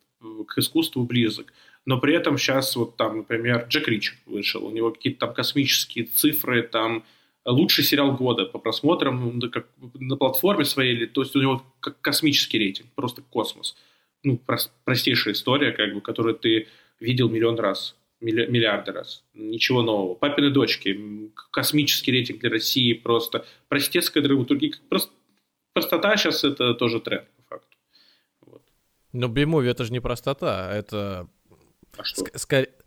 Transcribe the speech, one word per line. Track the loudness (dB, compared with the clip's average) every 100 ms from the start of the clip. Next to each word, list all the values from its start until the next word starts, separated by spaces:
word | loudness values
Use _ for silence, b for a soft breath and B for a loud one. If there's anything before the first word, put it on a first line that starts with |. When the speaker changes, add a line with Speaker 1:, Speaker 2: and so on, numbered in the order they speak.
| _ _
Speaker 1:
э, | -16 -14 -8
к | -4
искусству | -2 0 -2 -2 0
близок. | 2 0 -2 -12 b b b -2
Но | 2
при | 2
этом | 2 2 0
щас | 2 0 0 -2
вот | -4 -2
там, | -2 -2
например, | -4 -2 2 0 0
Джек | -2 0
Ричер | -2 -2 -8 -10
вышел, | -6 -4 -4 -6
у |
него | -2 -2
какие-то | -2 -4 -2 -4
там |
космические | -4 -2 0 2 0 -2 -6 -4
цифры, | 2 2 2 0 0
там | 0 0 0 -2 b b b b 0
лучший | 4 4 2 2
сериал | 2 2 2
года | 0 0 -2
по | -4
просмотрам, | -4 0 2 2 0 0 -2 -4
ну, | -4
как | -6 -10 _ -20
на | -10 -6 0
платформе | 0 2 2 2 0
своей, | 2 2
или, | 0 -2
то | -2
есть | 0 2
у |
него | 2 0 -4 _
к-, | -12 -6
космический | -2 2 2 2 2 0
рейтинг, | 0 -2 -10 -6
просто | -6 -6
космос. | -6 -4 -4 -6 -12 b b b b _
Ну, | -2 -2 -2
прос-, | -4 -4 _
простейшая | -2 0 2 2 0
история, | -2 0 2 2
как | 0 -2
бы, | -4
которую | -6 -2 0 2
ты | 2 2 B B B _
видел | -2 2 2
миллион | 4 2 2
раз, | 0 -2 -6 -14 _ _
милли-, | -2 0 2
миллиарды | 2 2 2 -2
раз. | -8 -10 -16 _
Ничего | -14 -10 -2 2 2
нового. | 2 2 0 -2
«Папины | 0 2 2
дочки», | 4 2 0 -2
м, | -4 -6 -12 -14
к-, | -18 -8
космический | -4 0 2 2 0 0
рейтинг | 0 0 -4
для | -2
России, | -2 0 2 2
просто | 2 2 0 0 -6 B B _
простецкая | -2 0 0 0 0
драматургия. | 2 2 2 0 0
Как | -4 _
прос-, | -2 -2 _ _ _ _ _ _
простота | -4 0 2 2 2
щас — | 2 0
это | 0 2 0
тоже | 2 0 -2
тренд, | -4 -6 -8 _
по | _ -18
факту. | -18 _ _ b b b b _ _
Вот. | -20 _ _ _ _ _
Speaker 2:
Но | -4 -2
би-муви | 2 2 4 2
это | 0 -2
же |
не | -4
простота, | -4 -4 -4 -2 -2 -2 -4 -6
это | -6 -6 -6 -8 -12 _ _ -20 _ _ _ -14
Speaker 1:
А |
что? | -10 -8 -8
Speaker 2:
ск-, | -10
скорее, | 0 0 0 _